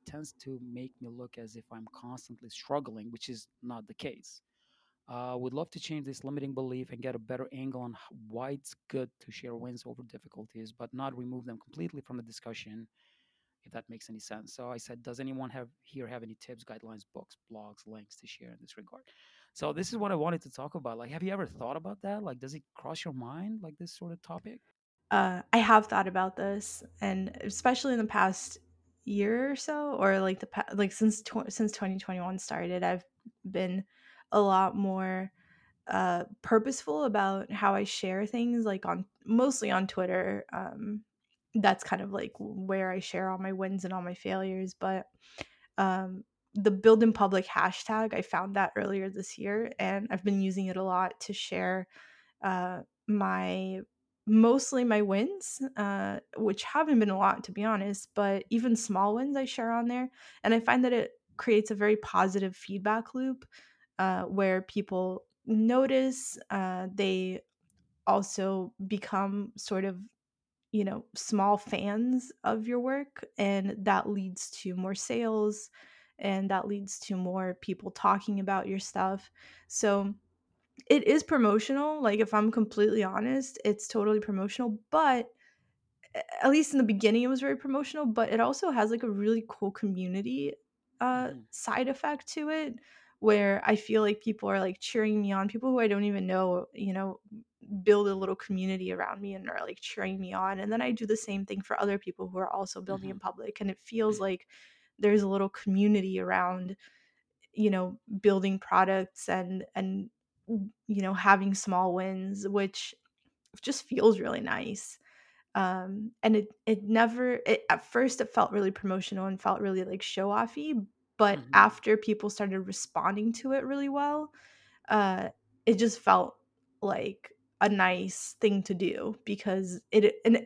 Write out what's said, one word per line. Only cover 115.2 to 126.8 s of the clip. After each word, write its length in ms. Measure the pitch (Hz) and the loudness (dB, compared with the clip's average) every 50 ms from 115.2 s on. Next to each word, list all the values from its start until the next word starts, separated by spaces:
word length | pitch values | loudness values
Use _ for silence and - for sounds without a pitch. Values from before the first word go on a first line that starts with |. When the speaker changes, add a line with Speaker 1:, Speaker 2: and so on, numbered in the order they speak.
| _ _ _ _ _ _ - | _ _ _ _ _ _ -2
Speaker 2:
Um, 580 | 196 185 185 190 185 185 190 196 214 214 226 - _ | 0 0 0 0 -4 -6 -6 -8 -8 -8 -8 -6 _
and 140 | - 220 220 | 2 4 4
it, 120 | 208 208 214 - _ _ | 4 2 -2 -8 _ _
it 180 | 220 220 202 208 | 0 0 0 2
never, 560 | 202 226 226 233 220 233 247 254 247 247 - - | 2 4 4 4 4 2 0 0 0 0 0 2
it, 180 | - 220 - - - | 2 2 2 2 2
at 140 | - - - | 0 0 0
first 360 | - - 240 262 254 - - | -2 0 2 2 2 0 -2
it 140 | 220 - - | -4 0 4
felt 180 | - - - | 4 4 4
really 180 | 202 208 196 196 | 2 0 0 0
promotional 560 | 196 - - 190 185 190 185 - 196 190 190 | -2 -2 -2 -2 -2 -2 -4 -4 -6 -4 -4
and 140 | 196 190 190 | -4 -6 -2
felt 200 | - 196 190 202 | 0 0 0 0
really, 220 | 208 196 185 185 185 | 0 -2 -2 -2 -2
like, 180 | - 190 190 | -4 -6 -8
show-offy, 840 | - - - 190 196 202 202 220 233 226 - 294 294 311 277 220 196 - _ _ _ _ _ - | -8 -6 -4 -2 0 2 2 2 0 0 -4 -6 -6 -2 -2 -2 -4 -6 _ _ _ _ _ 4
but 140 | 214 202 196 | 4 4 4
Speaker 1:
Mm-hmm. 260 | 143 117 131 196 196 202 | 2 -2 8 10 10 10
Speaker 2:
after 300 | 214 - - - 214 220 | 10 6 2 2 4 4
people 340 | 214 - 220 208 208 208 208 | 4 4 0 0 0 -2 -4
started 300 | 202 - 202 196 190 190 | -2 -2 -2 -2 -2 -2
responding 680 | 185 190 190 - - - - 165 - 185 202 208 214 233 226 - | -4 -6 -8 -8 -10 -4 -2 0 0 2 0 2 0 0 -2 -2
to 120 | - 262 | -2 -2
it 120 | 269 269 - | -2 0 0
really 240 | 262 277 277 277 277 | -2 -2 -2 -2 -2
well, 420 | 269 285 285 294 294 302 302 302 - - - - - _ _ _ _ _ _ - | 0 0 0 0 -2 -2 -4 -8 -12 -20 -20 -20 -20 _ _ _ _ _ _ 0
uh, 420 | 214 208 202 190 185 190 - - - _ _ _ _ _ _ | 2 4 4 2 0 -2 -4 -6 -8 _ _ _ _ _ _
it 100 | 226 220 190 | 4 4 6
just 220 | 233 220 226 - | 4 2 2 2
felt 360 | - 202 190 180 - - - _ _ _ _ _ _ _ _ _ | 4 6 6 6 6 2 -4 _ _ _ _ _ _ _ _ _